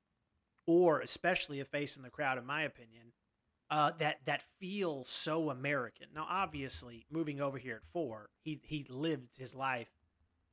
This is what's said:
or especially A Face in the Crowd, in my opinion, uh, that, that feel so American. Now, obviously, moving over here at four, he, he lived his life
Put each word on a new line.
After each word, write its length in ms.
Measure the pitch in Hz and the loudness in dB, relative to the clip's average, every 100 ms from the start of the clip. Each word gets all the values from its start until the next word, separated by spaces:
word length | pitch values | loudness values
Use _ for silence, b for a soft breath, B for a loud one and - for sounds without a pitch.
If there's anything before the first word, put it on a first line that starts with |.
| _ _ _ _ _ _ - | _ _ _ _ _ _ 4
or 340 | 170 175 143 | 8 8 6
especially 580 | 120 - 170 180 - 139 | 2 0 2 2 -2 -6
A 60 | |
Face 320 | 135 147 143 - | -4 -4 -2 -6
in 60 | |
the 80 | 127 | -8
Crowd, 260 | - 143 131 | -4 -2 0
in 80 | |
my 180 | 123 147 | -2 -2
opinion, 500 | 151 - 117 113 117 _ _ _ _ _ - | -2 -6 -20 -20 -20 _ _ _ _ _ -2
uh, 220 | 151 147 165 | 4 4 4
that, 200 | 151 151 143 | 0 0 0
that 160 | 143 - - | -2 -2 -12
feel 440 | 185 202 180 143 | -6 -2 0 -2
so 440 | 123 - - 160 156 | 0 0 2 2 0
American. 600 | 127 139 143 120 - 131 | 0 0 0 -2 -8 -12
Now, 120 | 151 156 | -8 -2
obviously, 800 | 185 185 151 135 - 123 117 - | 0 0 -2 -4 -4 -6 -14 -6
moving 300 | 156 151 143 | -2 -2 0
over 160 | 143 135 | -2 -2
here 200 | 127 110 | -8 -10
at 100 | - | -6
four, 420 | 175 143 110 107 _ | -4 -4 -4 -12 _
he, 180 | 156 147 | -10 -10
he 200 | - 151 131 | -6 -8 -6
lived 460 | 127 160 143 123 - | -4 -2 -2 -6 -14
his 160 | 131 | -12
life 340 | 131 135 127 117 _ _ _ _ _ _ | -4 -2 -2 -6 _ _ _ _ _ _